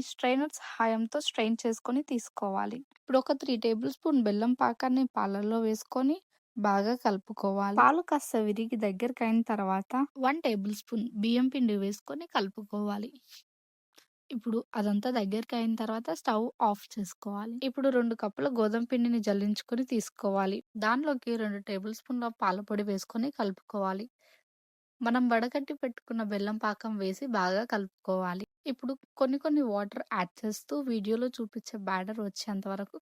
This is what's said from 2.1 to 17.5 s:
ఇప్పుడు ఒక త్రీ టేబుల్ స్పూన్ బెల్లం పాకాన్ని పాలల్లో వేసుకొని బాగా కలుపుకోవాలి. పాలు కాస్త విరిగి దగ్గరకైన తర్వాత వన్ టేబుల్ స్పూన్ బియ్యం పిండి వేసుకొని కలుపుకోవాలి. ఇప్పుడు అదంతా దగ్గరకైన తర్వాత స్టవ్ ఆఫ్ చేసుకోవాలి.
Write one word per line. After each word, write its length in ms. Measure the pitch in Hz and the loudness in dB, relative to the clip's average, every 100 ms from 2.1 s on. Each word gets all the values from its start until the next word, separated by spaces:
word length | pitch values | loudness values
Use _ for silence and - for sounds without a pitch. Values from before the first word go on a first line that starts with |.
| 254 - - 202 196 208 240 277 | -2 -4 -6 -4 -2 -2 -6 -12
ఇప్పుడు 240 | _ - 262 | _ 2 2
ఒక 160 | 262 | 4
త్రీ 200 | 285 - 240 | 0 0 0
టేబుల్ 340 | 226 220 254 | 2 0 -2
స్పూన్ 280 | 262 330 285 | -2 2 4
బెల్లం 300 | 214 208 226 | 4 4 2
పాకాన్ని 500 | 254 240 233 262 254 254 | 4 2 2 2 2 2
పాలల్లో 500 | - 202 196 208 226 | 0 -2 0 0 2
వేసుకొని 580 | 226 220 - 262 269 339 - _ _ - | 2 0 -2 0 2 0 -4 _ _ -2
బాగా 360 | 208 196 208 247 | 2 4 2 2
కలుపుకోవాలి. 800 | 233 196 - 220 202 196 202 208 | 0 0 -4 -4 -2 0 2 6
పాలు 240 | 240 311 | 6 6
కాస్త 360 | 359 294 - 233 | 2 0 0 0
విరిగి 400 | 214 202 226 233 | 2 0 -2 0
దగ్గరకైన 640 | 214 190 240 262 226 226 | -2 0 -2 0 2 4
తర్వాత 520 | 226 214 190 190 196 254 285 - | 2 0 2 0 0 0 0 2
వన్ 220 | 254 302 | 0 2
టేబుల్ 320 | 285 214 196 208 | 0 0 -2 -6
స్పూన్ 300 | - 233 233 214 | -4 -4 -4 0
బియ్యం 320 | 220 240 262 | 2 4 4
పిండి 260 | 277 240 208 | 4 2 2
వేసుకొని 480 | 196 202 - 285 339 | 0 -4 -8 -10 -4
కలుపుకోవాలి. 840 | 277 196 208 208 208 208 202 226 277 - - - _ _ _ _ _ _ _ _ | -2 -2 -4 -8 -4 -2 -4 -8 -12 -20 -20 -20 _ _ _ _ _ _ _ _
ఇప్పుడు 300 | 254 233 220 - 233 | -6 -2 -2 -2 -2
అదంతా 340 | 208 202 254 | 0 0 0
దగ్గరకైన 640 | 254 196 214 226 240 226 220 | 0 0 -2 -4 -2 0 -2
తర్వాత 340 | 220 226 240 | -2 -4 -4
స్టవ్ 320 | 330 - 214 233 - | -4 0 0 0 0
ఆఫ్ 240 | 226 202 - | 0 0 -4
చేసుకోవాలి. 680 | - 196 - 214 202 220 | -8 -8 -8 -10 -8 -8